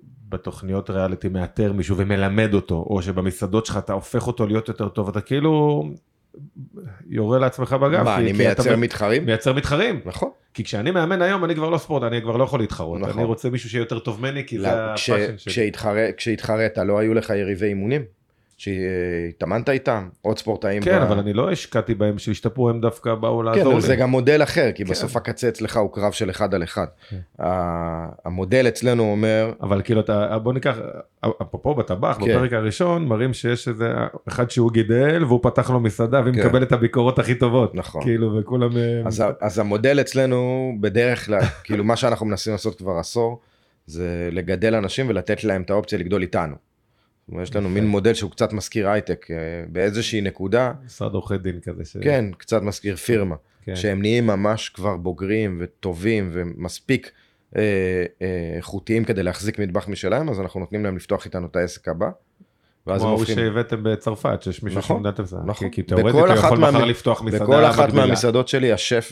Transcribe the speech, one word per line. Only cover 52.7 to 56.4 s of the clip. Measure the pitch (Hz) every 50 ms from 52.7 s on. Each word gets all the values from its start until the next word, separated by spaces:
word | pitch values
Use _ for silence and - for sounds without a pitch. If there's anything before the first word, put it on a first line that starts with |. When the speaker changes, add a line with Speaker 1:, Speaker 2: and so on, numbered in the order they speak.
| 98 - - 101 92
Speaker 2:
פירמה. | - - - 120 107 98 90 78 - _ _ _ _ -
Speaker 1:
כן. | 107 92
Speaker 2:
שהם | 90 95 104 98 95
נהיים | 101 107 117 120 120
ממש | 110 101 95 101 104 113 113 - -
כבר | - 101 92 104 95
בוגרים | 85 87 92 85 82 95 95 107 110 110 98 90 85
וטובים | 87 - _ _ - 95 85 80 95 113 113 104 95 87 82
ומספיק, | 90